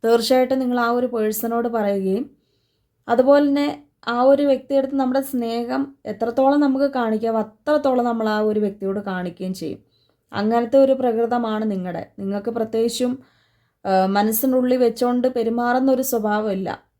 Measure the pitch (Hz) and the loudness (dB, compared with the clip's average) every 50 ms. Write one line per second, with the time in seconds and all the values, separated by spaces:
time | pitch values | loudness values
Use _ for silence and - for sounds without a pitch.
0 | - 226 233 233 226 - 262 254 254 254 262 262 262 247 247 247 240 233 240 247 | 2 2 2 2 4 2 4 2 4 2 0 -2 0 0 0 0 0 0 0 0
1 | 247 247 233 226 214 214 220 214 - 226 233 233 233 214 226 226 208 202 202 196 | -2 -2 -2 -2 -2 -2 -2 -2 -4 -2 -2 -2 -2 -2 -2 -2 0 0 -2 -2
2 | 190 190 190 220 294 - _ _ _ _ _ _ _ _ _ _ _ _ _ _ | -2 -2 -2 -2 -4 -8 _ _ _ _ _ _ _ _ _ _ _ _ _ _
3 | _ - 240 233 254 269 285 285 294 285 277 285 285 294 - - - _ _ _ | _ -2 2 2 4 6 6 4 4 2 2 0 0 -2 -4 -8 -16 _ _ _
4 | - - 240 240 247 269 277 285 294 277 269 262 262 _ 277 277 269 262 285 269 | -8 -4 -2 2 4 4 4 4 4 2 0 0 -2 _ 0 0 0 0 -2 -2
5 | 262 254 254 269 269 - - 247 233 226 233 233 240 240 254 269 277 277 - _ | 0 0 0 -2 -2 -2 -4 -4 -4 -2 -4 -4 -4 -4 -4 -4 -4 -6 -8 _
6 | _ 214 214 - 233 226 240 269 262 269 285 294 294 277 262 262 285 277 277 254 | _ -12 -6 -4 -4 -4 0 2 2 4 4 4 2 2 2 2 0 0 0 -2
7 | 233 226 220 220 226 226 226 220 214 220 _ _ _ - 302 294 285 269 254 247 | -2 0 -2 -2 -2 -2 -2 -2 -2 -4 _ _ _ 0 0 2 2 2 0 2
8 | 240 240 233 226 220 214 214 214 214 214 214 214 208 202 202 208 196 196 196 208 | 0 0 -2 -2 -2 0 0 0 0 0 0 0 -2 -2 -4 -4 -6 -6 -6 -4
9 | 202 202 190 180 180 180 170 _ 185 185 185 185 170 151 - - _ _ _ _ | -6 -6 -6 -6 -6 -8 -8 _ -8 -8 -6 -8 -8 -10 -10 -12 _ _ _ _
10 | _ _ _ _ _ _ - 196 202 214 233 233 240 233 262 269 269 262 269 262 | _ _ _ _ _ _ -6 -4 -2 0 0 0 0 4 4 6 6 6 4 2
11 | 254 247 220 226 233 226 240 240 233 220 214 214 220 220 202 190 180 180 170 165 | 0 -2 0 0 0 0 0 -2 -2 -2 -4 -2 -2 -2 -4 -4 -4 -6 -6 -8
12 | - - _ - 202 196 202 202 202 240 220 240 220 220 - 226 226 233 226 - | -10 -12 _ -8 -6 -4 -4 -4 -4 -6 -4 -4 -6 -2 0 0 0 0 0 -2
13 | 247 247 247 254 - _ _ _ _ _ _ _ _ _ _ _ _ 196 190 190 | -2 -2 -2 -6 -10 _ _ _ _ _ _ _ _ _ _ _ _ 0 2 2
14 | 190 190 196 202 208 220 226 220 - 262 254 254 247 254 254 254 254 233 226 233 | 2 2 2 0 0 0 0 0 0 2 2 2 2 2 2 2 2 0 2 0
15 | 247 240 247 247 247 254 254 240 226 226 233 233 240 240 247 262 262 269 262 240 | -2 0 0 0 0 0 -2 0 -2 -2 -2 -2 -2 0 0 2 2 2 2 2
16 | 262 262 247 226 208 208 208 214 214 220 196 190 190 - - - _ _ _ | 0 -2 -2 -2 -2 0 -2 -2 -2 -2 -4 -4 -6 -6 -8 -10 _ _ _